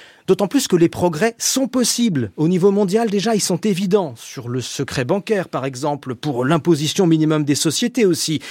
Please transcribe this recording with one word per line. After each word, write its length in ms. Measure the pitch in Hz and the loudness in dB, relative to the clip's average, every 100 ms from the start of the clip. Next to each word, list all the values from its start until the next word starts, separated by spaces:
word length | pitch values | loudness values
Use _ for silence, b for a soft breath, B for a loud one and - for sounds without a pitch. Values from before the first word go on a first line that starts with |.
| B B - | B B 0
D'autant 220 | 185 - | 2 2
plus 200 | 277 - | 0 2
que 80 | 175 | 4
les 120 | 165 | 4
progrès 460 | - 175 151 220 226 | 2 -2 0 -2 -2
sont 280 | - 262 262 | -2 -2 0
possibles. 640 | 254 233 - 233 143 107 - | 0 0 2 0 0 -2 -2
Au 100 | 156 | 0
niveau 240 | 180 196 | 4 4
mondial, 400 | 196 202 214 233 | 4 2 0 0
déjà, 240 | 196 196 | -2 0
ils 60 | 214 | 0
sont 180 | - 175 | 0 -2
évidents. 560 | 214 180 196 208 160 117 | -2 0 2 0 0 -8
Sur 320 | - - 120 | -16 -12 -6
le 120 | 127 | -6
secret 440 | 117 - 131 - | -6 -6 -4 -4
bancaire, 440 | 123 196 - 208 170 | -2 -2 0 -2 -2
par 160 | 147 | -4
exemple, 500 | 135 127 147 143 127 | -6 -4 -4 -4 -8
pour 300 | 117 151 120 | -6 -4 -2
l'imposition 600 | 127 165 175 151 151 - 175 | 2 2 2 2 0 2 2
minimum 380 | 160 156 156 | 4 2 2
des 120 | 147 139 | 0 0
sociétés 500 | 160 - 240 247 202 | -2 -2 -2 2 2
aussi. 340 | 160 - 151 B | 2 -2 -6 B